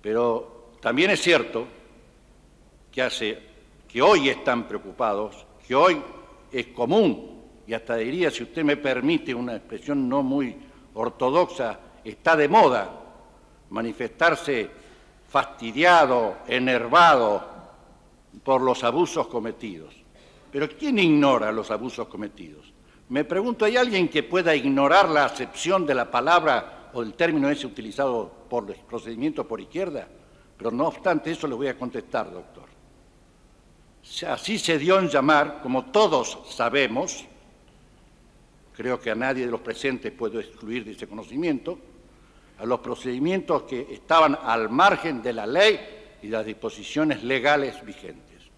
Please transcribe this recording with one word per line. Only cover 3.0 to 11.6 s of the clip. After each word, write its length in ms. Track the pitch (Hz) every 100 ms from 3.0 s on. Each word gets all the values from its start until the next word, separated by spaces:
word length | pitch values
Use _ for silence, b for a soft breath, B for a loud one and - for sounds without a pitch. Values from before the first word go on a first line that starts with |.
hace, 360 | 127 - 107 107 - - - - -
que 160 | 117
hoy 260 | 160 196 135
están 380 | 123 - 120 110
preocupados, 800 | 101 98 90 117 101 104 - - - -
que 60 | 131
hoy 260 | 180 156 - - - - -
es 160 | 131 117
común, 760 | - 120 196 190 107 - - - -
y 100 | -
hasta 200 | 113 -
diría, 340 | 117 113 165 165
si 100 | -
usted 220 | 120 170
me 120 | 151 147
permite 560 | 143 127 135 160 -
una 220 | 120 123
expresión 540 | 110 - 110 - 143 127
no 160 | 139
muy 320 | 131 139 127 - B B B
ortodoxa, 840 | 107 117 - 127 147 175 -